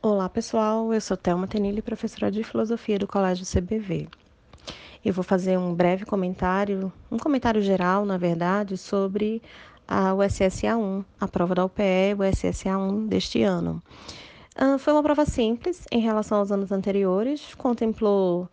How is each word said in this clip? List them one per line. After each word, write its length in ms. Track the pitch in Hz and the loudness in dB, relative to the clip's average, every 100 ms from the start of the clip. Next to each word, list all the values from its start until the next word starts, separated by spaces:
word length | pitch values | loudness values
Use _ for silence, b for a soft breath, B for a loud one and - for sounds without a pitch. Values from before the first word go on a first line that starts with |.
Olá, 240 | 220 208 185 | 2 2 0
pessoal. 640 | - 226 226 214 220 226 | -4 -2 0 2 0 0
Eu 80 | 220 | -2
sou 160 | - 190 | 0 -2
Thelma 300 | - 175 190 | 0 0 0
Tenille, 340 | 214 202 208 | -2 -2 -2
professora 480 | - 220 226 - 208 | -6 -6 -6 -4 -4
de 140 | 202 | -2
Filosofia 560 | 226 226 226 233 - 202 | -4 -2 -2 -2 -2 -2
do 80 | 196 | 0
Colégio 380 | 202 190 180 | 0 0 0
C 160 | 185 190 | -2 -2
B 180 | 180 220 | -2 -4
V. 300 | 202 160 156 - _ _ _ - B B B B | -4 -6 -6 -16 _ _ _ -20 B B B B
Eu 100 | - | -2
vou 80 | 185 | -2
fazer 340 | 185 190 185 185 | 2 0 2 0
um 160 | 180 | 0
breve 320 | 170 175 185 | 2 2 2
comentário, 880 | 208 202 180 185 180 190 202 196 190 - - | -2 -2 -2 -2 0 0 0 -2 -4 -10 -8
um 80 | 226 | -4
comentário 460 | 320 269 247 214 | 0 0 2 2
geral, 420 | 196 190 180 190 | 2 2 4 2
na 120 | 208 185 | 0 0
verdade, 600 | 175 165 175 196 202 190 | 0 2 2 0 -2 -6
sobre 640 | - 202 196 196 214 226 B B B B - | -4 -2 0 0 -2 -4 B B B B -4
a 260 | 196 190 | 0 2
U 80 | 190 | 4
S 220 | 202 - | 2 4
S 240 | 190 - 208 | 0 2 -2
A 100 | 233 | 0
um, 280 | 202 190 196 _ | 0 -4 -6 _
a 80 | 196 | -4
prova 260 | - 175 | 0 0
da 100 | 180 | 2
U 40 | 185 | 0
P 160 | - | 0
E, 300 | 202 185 196 | 2 4 2
U 80 | 202 | 2
S 200 | 196 185 | 0 0
S 240 | 180 185 190 | -2 -2 -2
A 80 | 190 | -2
um 300 | 190 202 220 | 0 -2 0
deste 380 | 190 185 226 | -2 0 0
ano. 360 | 214 175 170 165 - B B B B B B - | 2 2 -2 -6 -10 B B B B B B -2
Ah, 200 | 269 277 | 0 2
foi 160 | - | 2
uma 120 | 302 | 2
prova 200 | 294 285 | 4 2
simples 640 | 294 - 220 233 - 349 - | 2 2 0 0 -4 -6 -2
em 80 | 240 | 0
relação 380 | 220 214 214 208 | 2 0 0 0
aos 120 | 202 | 2
anos 220 | 202 190 | 0 -2
anteriores, 840 | 196 196 196 196 185 240 294 - | -2 0 0 2 2 0 -4 -8
contemplou, 920 | - 254 233 226 220 214 202 185 175 180 | -6 -2 0 0 0 2 4 2 0 -4